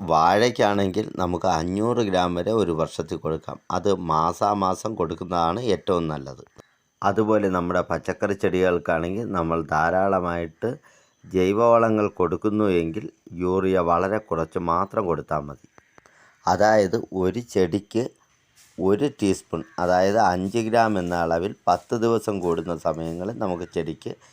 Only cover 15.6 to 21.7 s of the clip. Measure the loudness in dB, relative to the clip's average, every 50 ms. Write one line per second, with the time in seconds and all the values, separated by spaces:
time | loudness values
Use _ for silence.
15.6 | _ _ _ -20 -20 _ _ -20 -20 _ _ _ _ _ _ _ -2 0 2 4
16.6 | 4 6 6 4 4 2 0 -4 -4 -4 -4 -2 0 0 -2 -4 -6 -2 0 0
17.6 | 2 2 0 -2 -4 -2 -2 -2 -2 -2 -6 _ _ _ _ _ _ _ _ _
18.6 | _ _ _ -2 0 0 2 2 0 -2 -2 0 0 0 0 0 -4 _ -8 -8
19.6 | -8 -8 -6 -2 0 2 4 4 4 4 4 4 4 2 2 0 -2 -2 -2 -2
20.6 | -2 2 2 2 2 2 2 0 -2 -2 -2 0 0 0 0 0 -2 -4 -6 -4
21.6 | _ 0